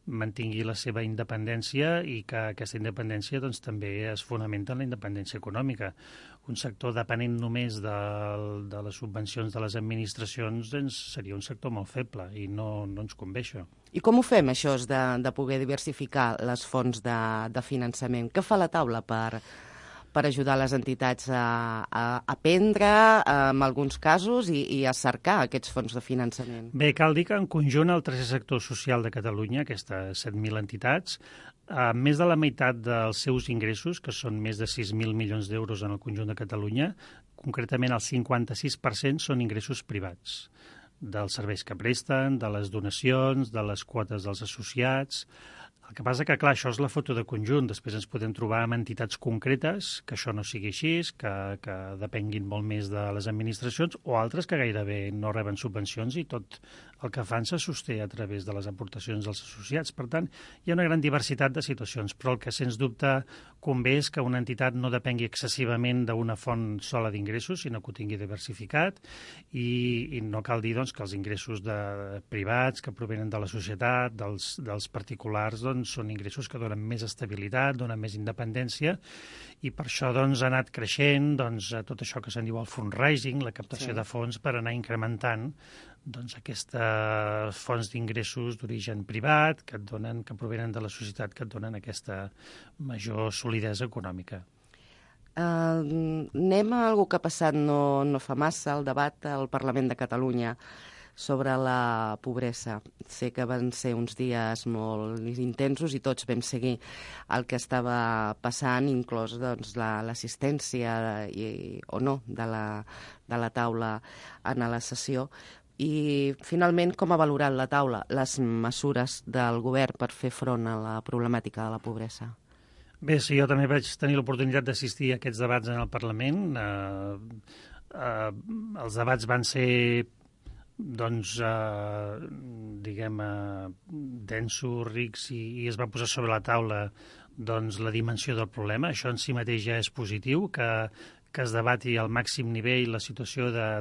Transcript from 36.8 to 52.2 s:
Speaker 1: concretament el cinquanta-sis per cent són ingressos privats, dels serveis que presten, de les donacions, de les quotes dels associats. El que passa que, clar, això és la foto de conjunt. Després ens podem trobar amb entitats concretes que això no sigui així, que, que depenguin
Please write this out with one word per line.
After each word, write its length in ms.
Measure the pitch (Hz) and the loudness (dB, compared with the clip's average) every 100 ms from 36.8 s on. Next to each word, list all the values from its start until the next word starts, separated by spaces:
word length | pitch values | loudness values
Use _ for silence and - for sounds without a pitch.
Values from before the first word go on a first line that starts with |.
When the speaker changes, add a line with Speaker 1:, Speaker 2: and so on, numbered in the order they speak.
| 175 - - - - - | 0 -2 -14 -20 -20 -10
Speaker 1:
concretament 560 | 131 - 117 127 127 | -6 -2 0 2 4
el 80 | 117 - | 2 2
cinquanta-sis 720 | 123 117 123 113 107 139 - | 0 2 2 0 -2 -4 0
per 160 | 131 104 | -2 0
cent 240 | 139 156 | 0 0
són 220 | - 123 | 0 0
ingressos 400 | 117 107 - 123 | 0 -2 -4 -6
privats, 640 | - - 92 87 - - - - - - - - | -6 -6 -6 -8 -12 -12 -14 -20 -20 -20 -20 -14
dels 320 | 117 104 98 | -6 -4 -2
serveis 300 | - 101 98 - | -2 -2 -4 -6
que 80 | |
presten, 640 | 92 117 123 - 135 135 131 | -2 0 0 2 2 2 2
de 120 | 110 | 0
les 160 | 104 101 | -2 -2
donacions, 800 | 107 101 - 127 131 135 135 120 | -2 -4 0 4 6 4 2 0
de 140 | 113 104 | -2 -2
les 160 | 98 | -4
quotes 440 | - 120 104 107 101 | -4 -4 -2 -4 -4
dels 160 | 98 107 | -6 -6
associats. 800 | - 101 127 127 135 139 - - - - - - _ - | -8 -4 0 2 2 -2 -6 -10 -18 -20 -20 -20 _ -16
El 60 | 107 | -4
que 80 | 123 | 0
passa 180 | 127 | 2
que, 140 | 151 147 | 2 6
clar, 160 | 143 | 6
això 160 | 127 127 | 6 2
és 80 | 117 | 0
la 80 | 139 | 0
foto 220 | 151 139 117 | 0 0 0
de 60 | 110 | -2
conjunt. 380 | 110 107 143 120 | -2 2 2 2
Després 300 | 104 113 107 | -2 -4 -6
ens 80 | - | -4
podem 280 | - 110 - | -4 -4 -2
trobar 240 | 110 113 | 0 2
amb 140 | 117 117 | 2 0
entitats 400 | 113 110 113 - | -2 -4 -4 -4
concretes 720 | 120 113 131 135 156 202 - - - | -2 0 2 2 2 -2 -4 -8 -8
que 80 | |
això 180 | - 123 | -6 -4
no 140 | 104 104 | -4 -4
sigui 240 | 104 104 | -6 -6
així, 240 | - 160 170 160 - | -2 0 0 -2 -6
que, 160 | 107 98 98 101 110 | -6 -4 -4 -6 -8
que 140 | 95 95 98 | -8 -8 -8
depenguin 460 | 104 113 | -6 -4